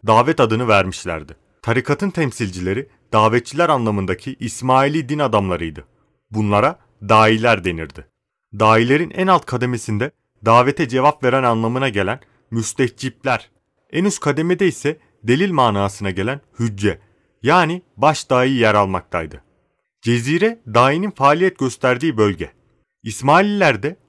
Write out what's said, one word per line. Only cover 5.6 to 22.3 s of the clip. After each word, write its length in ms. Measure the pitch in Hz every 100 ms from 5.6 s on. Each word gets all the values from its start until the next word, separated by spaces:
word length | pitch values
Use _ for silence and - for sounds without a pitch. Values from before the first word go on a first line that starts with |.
| 82 76 - _ _ _ -
Bunlara 480 | 107 104 104 131 175 _ -
dailer 640 | 101 110 110 110 120 107
denirdi. 440 | 87 82 78 - - _ _ _ _ 104
Dailerin 500 | 110 110 117 147 170
en 180 | - 190
alt 180 | 180 -
kademesinde 640 | 123 123 120 - 104 135 _ _ _ 110
davete 420 | 117 123 143 151
cevap 360 | 127 139 143
veren 200 | 127 135
anlamına 460 | 127 113 113 127 135
gelen 300 | 101 95 123 _ _ -
müstehcipler, 1000 | 113 107 - 127 - 135 - 139 120 - _ _ _ _
en 140 | 165 196
üst 140 | -
kademede 480 | 147 143 165 175 190
ise 320 | - 143 151 _ _
delil 280 | 107 131 196
manasına 600 | 160 120 101 101 - 98
gelen 300 | 90 104 143 _ -
hücce, 400 | 117 98 104 - _ _ _ _
yani 380 | 117 175 160 180 _ -
baş 320 | 147 151 -
dahi 200 | 127 131
yer 260 | 131 110 104
almaktaydı. 680 | 95 92 - 87 80 76 _ _ _ _ _ _
Cezire, 600 | 113 120 120 165 214 233 120
dainin 440 | 113 131 156 202
faaliyet 480 | - 139 156 185 185
gösterdiği 580 | 131 - 127 123 160 113
bölge. 340 | 104